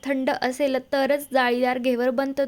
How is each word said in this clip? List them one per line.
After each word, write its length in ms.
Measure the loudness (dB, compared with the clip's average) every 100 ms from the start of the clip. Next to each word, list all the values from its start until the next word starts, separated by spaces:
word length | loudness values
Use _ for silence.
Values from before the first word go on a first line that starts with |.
थंड 260 | -4 -2 0
असेल 460 | -2 -2 0 0 0 -2
तरच 320 | 0 0 0 0
जाळीदार 440 | 0 2 2 0 0
घेवर 320 | 0 0 0
बनतं. 360 | 0 -2 -2